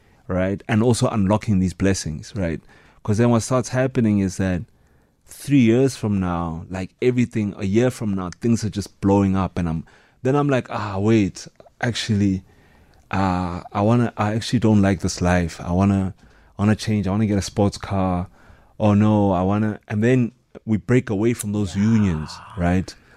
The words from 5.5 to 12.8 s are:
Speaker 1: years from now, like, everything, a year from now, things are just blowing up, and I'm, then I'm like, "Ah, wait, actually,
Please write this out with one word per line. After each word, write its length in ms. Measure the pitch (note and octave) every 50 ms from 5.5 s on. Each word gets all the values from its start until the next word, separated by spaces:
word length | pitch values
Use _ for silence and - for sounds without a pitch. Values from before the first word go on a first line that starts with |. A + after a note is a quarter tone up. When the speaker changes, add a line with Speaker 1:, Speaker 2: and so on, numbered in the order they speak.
| C#3 C#3+
Speaker 1:
years 360 | A#2+ A2 A2+ A#2+ C3+ C3 -
from 240 | - - A2 G#2 G2
now, 460 | F#2 F2+ F2 E2+ E2+ E2 D#2+ E2+ F#2+ F#2
like, 220 | F2+ F#2 F#2+ - _ -
everything, 520 | A#2 B2+ B2 B2 A#2+ - - A2+ G#2 G2+ F#2 -
a 80 | G2+
year 240 | F#2+ F#2+ A2+ B2 B2+
from 220 | - - - G#2+ G2
now, 140 | F#2+ F#2 F2 F2 -
things 220 | - A#2+ A#2 G#2+ -
are 60 | G#2
just 300 | - G#2 F#2+ - _ _
blowing 340 | - G2 G2 G2+ G2+ G2 F#2+
up, 220 | F#2+ F#2+ F2 - -
and 100 | F2+ E2+
I'm, 160 | D#2+ E2 D2 - - - _ _ _ _ -
then 120 | B2+ C3+
I'm 120 | D3 D3 D3
like, 180 | C#3 B2+ - -
"Ah, 280 | - A#2 G#2 G2+ G2 F#2+
wait, 480 | G2+ A2 A2+ A2 G2+ F#2 - - - - _ - - - _ -
actually, 600 | - B2 G#2+ - - - A2+ G2+ G#2 G2 F#2+ F#2 - - _ _ _ _ _ _